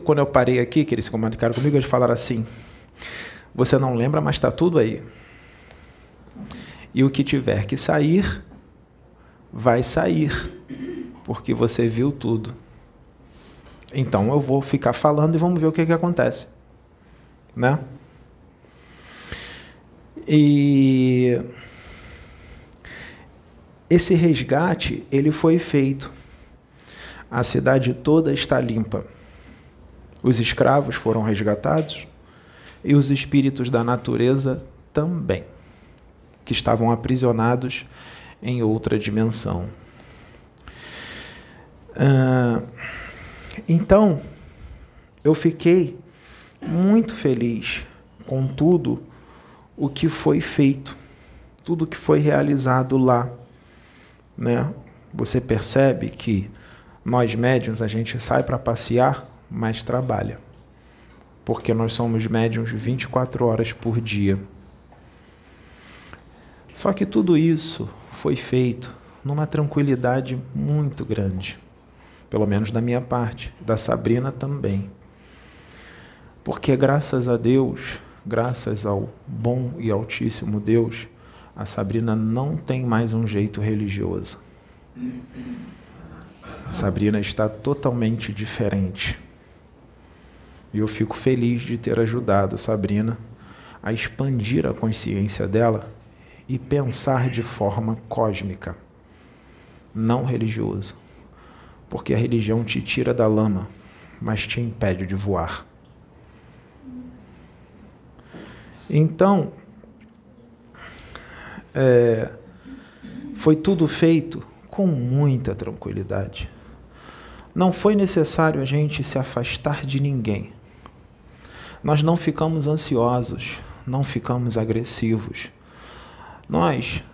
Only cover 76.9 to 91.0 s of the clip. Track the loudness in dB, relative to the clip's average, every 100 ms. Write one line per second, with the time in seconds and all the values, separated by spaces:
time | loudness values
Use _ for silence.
76.9 | 2 0 -2 0 0 2 2 2 -2 -10
77.9 | -12 -14 -18 -6 -4 -2 -4 -4 -4 -2
78.9 | -2 -4 -10 -12 -4 -2 -2 -4 -4 -2
79.9 | -2 -4 -4 -4 -4 -4 -4 2 2 2
80.9 | -4 -14 -20 -20 -20 -20 -12 -8 -6 -4
81.9 | -2 0 0 0 -2 -2 -4 -4 -4 0
82.9 | 0 0 -2 -2 0 -2 -2 -2 -2 -2
83.9 | -4 -4 -6 -8 -12 -16 -20 -20 -20 -20
84.9 | -12 -10 -10 -14 -16 -14 -14 -14 -20 -20
85.9 | -20 -20 -20 -20 -20 -20 -16 -8 -4 -2
86.9 | 0 2 2 0 -2 -2 -2 -4 -2 -2
87.9 | 0 0 -2 -4 -8 -6 -4 -2 0 -2
88.9 | -4 -6 -8 -12 -20 -20 -20 -20 -20 -20
89.9 | -20 -20 -20 -20 -20 -20 -20 -8 -4 -2
90.9 | -2